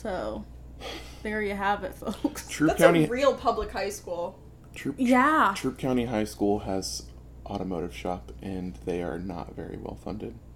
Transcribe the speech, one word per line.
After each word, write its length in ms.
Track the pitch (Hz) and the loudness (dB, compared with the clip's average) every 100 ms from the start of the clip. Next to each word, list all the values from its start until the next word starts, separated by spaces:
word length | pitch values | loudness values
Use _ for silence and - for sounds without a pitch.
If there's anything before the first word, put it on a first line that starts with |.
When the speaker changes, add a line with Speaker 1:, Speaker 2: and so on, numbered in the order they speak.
Speaker 1:
so 420 | 226 185 107 214 208 - - - - - - - | -6 -4 -4 -6 -10 -16 -18 -14 -12 -12 -14 -10
there 180 | 214 214 | -6 -2
you 100 | 202 | -2
have 300 | 196 202 202 | 0 0 0
it, 100 | 185 | -2
folks. 540 | - - 202 294 - - | -6 -6 -2 -2 -2 -8
Speaker 2:
Troup 200 | - 151 | 2 4
Speaker 3:
That's 100 | - | 8
Speaker 2:
County 240 | 208 170 151 | 8 8 6
Speaker 3:
a 20 | |
real 280 | 247 277 262 | 4 4 4
public 360 | 262 214 202 | 2 2 0
high 180 | 208 196 | -4 -4
school. 480 | 202 - 175 180 - - - - - | -4 -8 -6 -6 -8 -18 -20 -18 -8
Speaker 2:
Troup, 200 | 269 285 | -6 2
Speaker 1:
Yeah. 560 | 247 254 277 311 214 196 | 6 6 6 6 4 2
Speaker 2:
Troup 220 | 131 127 | -2 -2
County 280 | 135 127 117 | 2 2 2
High 180 | 110 107 | 0 0
School 340 | - 101 104 | 2 2 2
has 440 | 104 95 92 - - - - - - | 0 -2 -2 -6 -10 -16 -18 -14 -8
automotive 500 | 101 92 87 87 - | -4 -2 -2 -4 -4
shop, 360 | 92 90 - - | -4 -4 -6 -12
and 340 | 95 95 92 90 - | -8 -6 -6 -6 -4
they 160 | 87 | -2
are 160 | 87 82 | -2 -4
not 360 | 92 87 - - | -6 -8 -8 -10
very 220 | 82 - | -10 -8
well-funded. 560 | - - - - - - - | -10 -10 -8 -8 -8 -12 -16